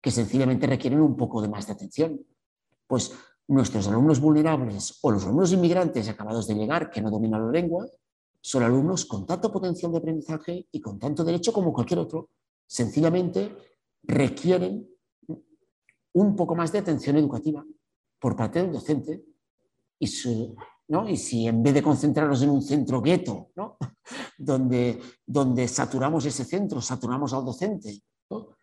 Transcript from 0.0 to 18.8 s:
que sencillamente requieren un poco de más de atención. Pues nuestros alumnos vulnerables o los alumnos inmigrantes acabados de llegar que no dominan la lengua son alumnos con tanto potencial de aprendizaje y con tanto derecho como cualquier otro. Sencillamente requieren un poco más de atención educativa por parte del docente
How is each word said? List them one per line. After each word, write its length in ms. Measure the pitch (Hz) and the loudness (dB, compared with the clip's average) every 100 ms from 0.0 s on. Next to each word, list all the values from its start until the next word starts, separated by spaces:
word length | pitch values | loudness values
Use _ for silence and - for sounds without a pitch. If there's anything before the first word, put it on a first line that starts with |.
que 100 | - | -2
sencillamente 560 | 113 104 120 131 123 143 | -2 0 2 2 2 2
requieren 340 | 131 127 143 | 0 0 4
un 160 | 151 127 | 4 4
poco 260 | 120 117 | -2 -2
de 60 | 107 | -4
más 180 | 104 101 | -6 -10
de 60 | |
atención. 480 | 101 98 - 160 143 - _ _ _ _ _ _ | -12 -12 -2 -2 -2 -14 _ _ _ _ _ _
Pues 260 | 127 101 - - _ - | -2 -2 -10 -20 _ 0
nuestros 400 | 139 113 110 101 | 2 2 0 0
alumnos 320 | 110 147 139 | 4 4 6
vulnerables 800 | 147 151 156 156 123 101 - - | 6 4 4 2 -2 -6 -10 -2
o 80 | 139 | 0
los 140 | 104 | 2
alumnos 280 | 92 127 180 | 2 2 4
inmigrantes 560 | 185 170 175 170 143 104 | 4 4 4 0 -2 -4
acabados 380 | 107 107 113 107 | -6 -6 -4 -2
de 80 | |
llegar 360 | 107 107 165 165 | -2 0 -2 -2
que 100 | - | -4
no 100 | 107 | -2
dominan 360 | 107 110 107 113 | -2 0 0 0
la 40 | |
lengua 360 | 147 175 170 240 _ _ _ _ _ | 0 0 -4 -6 _ _ _ _ _
son 220 | - 131 | -4 2
alumnos 420 | 117 127 151 185 | 4 4 2 0
con 220 | - 104 92 | -4 -6 -4
tanto 240 | 180 214 | -2 -2
potencial 400 | 202 185 175 170 | -2 -4 -4 -2
de 60 | 165 | -4
aprendizaje 680 | 156 160 139 156 - 175 - | -2 -6 -6 -8 -6 -10 -8
y 100 | - | -12
con 180 | - 101 | -10 -8
tanto 260 | 139 147 | -6 -2
derecho 280 | 165 170 175 | 0 0 0
como 200 | 220 175 | 0 0
cualquier 280 | - 120 175 | 0 0 -2
otro. 300 | 165 160 156 _ _ _ _ | -2 -6 -10 _ _ _ _
Sencillamente 920 | - 117 - 165 175 180 185 202 - - _ _ _ | -4 -2 2 2 2 0 -2 -4 -8 -20 _ _ _
requieren 840 | - - 135 - 170 180 180 202 - _ _ _ - - _ _ _ _ _ _ _ | -2 2 2 0 2 2 2 -4 -12 _ _ _ -14 -14 _ _ _ _ _ _ _
un 240 | 175 208 196 | 2 4 2
poco 180 | 170 | 0
más 180 | 170 165 | 0 0
de 60 | 208 | -2
atención 380 | 196 147 - 143 | 0 -2 2 4
educativa 480 | 147 120 156 151 - - _ _ _ _ | 4 0 -4 -4 -8 -20 _ _ _ _
por 180 | 127 - | -2 0
parte 260 | 113 165 | -2 0
del 100 | 180 | -2
docente 520 | 147 | -4